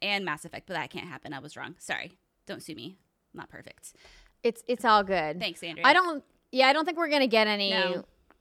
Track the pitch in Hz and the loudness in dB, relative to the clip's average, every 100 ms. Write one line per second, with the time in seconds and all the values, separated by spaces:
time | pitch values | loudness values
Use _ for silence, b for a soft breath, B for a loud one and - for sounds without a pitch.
0 | 196 202 180 151 170 - - 170 127 - | -6 -4 -4 -8 -10 -16 -10 -10 -8 -12
1 | 175 131 - 139 131 - 135 180 - 165 | -14 -14 -14 -14 -14 -14 -14 -12 -8 -8
2 | 180 _ _ _ - - - 156 135 190 | -10 _ _ _ -16 -14 -14 -14 -16 -18
3 | _ _ _ - - - - - - b | _ _ _ -20 -18 -20 -20 -20 -20 b
4 | b b b _ 233 - - 247 240 214 | b b b _ -2 -2 -4 0 4 4
5 | 190 185 156 170 202 170 170 156 254 339 | 4 0 -2 -4 -8 -8 -12 2 6 6
6 | 349 294 - _ _ 254 262 294 320 330 | 4 -4 -12 _ _ 2 4 4 0 -2
7 | 320 285 269 220 214 208 196 190 180 175 | 0 2 4 4 4 2 0 0 0 -4
8 | - _ _ _ | -10 _ _ _